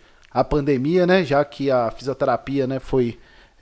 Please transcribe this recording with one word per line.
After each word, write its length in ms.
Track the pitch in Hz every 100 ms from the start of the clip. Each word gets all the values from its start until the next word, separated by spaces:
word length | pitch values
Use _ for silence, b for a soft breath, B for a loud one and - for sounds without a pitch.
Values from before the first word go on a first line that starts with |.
| b b b
a 120 | 120
pandemia, 600 | 135 - 143 135 135 180 175
né? 180 | 190
Já 200 | 151 139 147
que 240 | - 139
a 220 | 127 117
fisioterapia, 760 | - 123 127 135 120 - 139 131
né, 140 | 135
foi, 400 | - 131 120 117 b b b _